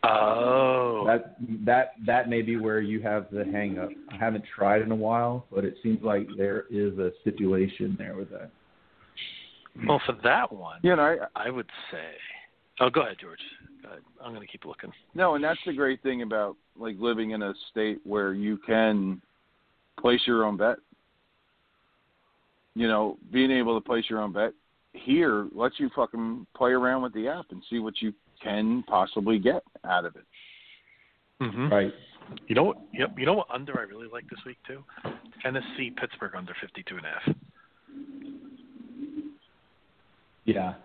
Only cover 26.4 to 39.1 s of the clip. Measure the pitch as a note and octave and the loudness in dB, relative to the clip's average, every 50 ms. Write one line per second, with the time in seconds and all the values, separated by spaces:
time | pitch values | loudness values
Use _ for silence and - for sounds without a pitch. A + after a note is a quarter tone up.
26.4 | F#2+ _ _ - B2 B2 B2+ B2+ B2 B2+ C3 C3 B2+ B2 G#2+ G#2+ A2 C3 D3+ F3 | -10 _ _ 2 4 4 4 4 4 2 2 0 -2 -4 -4 -4 -4 -4 -4 -6
27.4 | D#3+ _ - F#2 - - A#2 A#2 A2 A2 G#2 - A2 A2 G#2 _ _ _ _ _ | -8 _ -14 -16 -10 -6 -4 -4 -4 -4 -6 -4 -4 -4 -6 _ _ _ _ _
28.4 | - G#2+ G2+ G#2 G#2+ A2 A#2 B2 A#2 - G#2+ F#2 F#2+ F#2+ - A2 G2 G#2+ A2+ G#2+ | -6 -4 -2 0 2 2 0 0 0 2 2 2 2 2 0 -2 2 4 2 4
29.4 | F#2 A#2 D#3 - - _ _ - - - F2+ F2+ F2 E2+ - - - _ _ - | 4 2 2 2 -4 _ _ -14 -4 0 0 0 0 -2 -10 -12 -20 _ _ -20
30.4 | - - - - - - - - _ _ _ _ _ _ _ _ _ _ _ _ | -20 -20 -20 -20 -20 -20 -20 -20 _ _ _ _ _ _ _ _ _ _ _ _
31.4 | B2+ A#2 G2 A#2+ C3 D3+ C3 G#2 F#2+ - - - - - - - - - - - | -6 -4 -2 -2 0 2 4 4 4 2 -2 -8 -20 -20 -20 -20 -20 -18 -18 -18
32.4 | - - - - F#3 G#3 - - - - - - C3 - - D3+ - D3+ F#3+ G#3+ | -4 0 4 4 4 4 2 -4 -10 -12 -4 -2 -2 -2 -2 -2 2 2 2 2
33.4 | F3+ - A#2+ B2+ C#3 D3 C3+ - A2 G2 G2+ G#2+ A#2 A2 A2+ A#2+ A2+ G#2 B2 - | 0 -4 -6 -8 -8 -6 -6 -6 -6 -6 -12 -16 -16 -14 -14 -14 -14 -14 -18 -16
34.4 | - B2+ B2 _ _ - C3 C3+ C#3 - - - - - - - - - - - | -16 -16 -18 _ _ -16 -16 -16 -18 -20 -20 -12 -12 -12 -12 -12 -16 -20 -18 -8
35.4 | - C3 B2+ C3+ A#2 A2 B2+ B2 C3 A#2 A#2+ - - A#2+ - - - G2 - F#2+ | -6 -4 -4 -4 -6 -6 -8 -6 -8 -8 -6 -8 -8 -8 -8 -10 -12 -10 -10 -10
36.4 | F#2 F2 F2 - - F#2+ _ - F#2 - F#2 F2 D#2+ D#2 D#2 E2 - - - - | -12 -12 -12 -12 -12 -12 _ -14 -14 -12 -12 -10 -10 -8 -10 -4 -2 -2 -2 -2
37.4 | - - _ _ _ _ _ _ _ - - - - - - - - - - - | -6 -20 _ _ _ _ _ _ _ -20 -16 -16 -16 -16 -16 -16 -16 -16 -16 -16
38.4 | - - - - - - - - - - - - C#4+ - | -18 -20 -20 -20 -20 -20 -20 -20 -20 -18 -12 -12 -12 -10